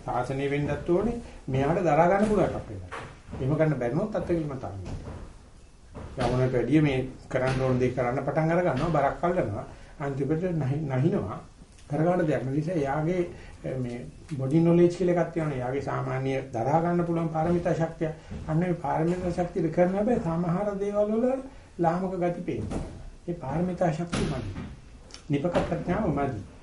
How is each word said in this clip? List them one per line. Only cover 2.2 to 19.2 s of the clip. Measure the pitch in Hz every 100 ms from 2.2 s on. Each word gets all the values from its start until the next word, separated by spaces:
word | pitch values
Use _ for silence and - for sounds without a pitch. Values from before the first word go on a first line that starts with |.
| 214
පුළුවන් | 202 135
එකක් | - -
වෙන්න. | 98 - - - - -
එහෙම | - 131
ගන්න | 151 156 131
බැරි | 120
වුණොත් | 147 214 190
අත්ති | -
කිලිම | 170 151 131
තමයි. | 98 95 90 92 - - - - - - - - - - -
යවුනට | - 127 127 131
වැඩිය | 127 - 156
මේ | 147 131 131 - -
කරන්න | 127 131 127
ඕන | 131 123
දේ | 123
කරන්න | 135 120 135
පටන් | 131 156 160
අර | 170
ගන්නවා. | 180 131 165
බරක් | 151 135 -
අල්ලනවා. | 175 180 117 101 - - - -
අන්තිමට | 143 131 139 160 185 165
නහි-, | 127 147
නහිනවා. | 151 131 160 202 92 - - - - -
කරගන්න | - 143 165 180
දෙයක් | 156 123
නැති | 127 143
නිසා | 151
එයාගේ, | 156 135 147 156 180 175 - - - 147
මේ | 131 120 120 151 - -
බොඩි | 139 131 160
නොලෙජ් | 170 170 175
කියලා | - 180 175
එකක් | 165
තියෙනවා. | 170 151 131
එයාගේ | 123 139
සාමාන්‍ය | 135 131 135 131 135 135 131
දරා | 113 120 160
ගන්න | 170 175
පුළුවන් | 175 165 165
පාරමිතා | 160 165 175 175
ශක්තිය. | 151 160 - 156 156 - -
අන්න | - 160
ඒ | 180
පාරමිතා | 165 143 147 165 180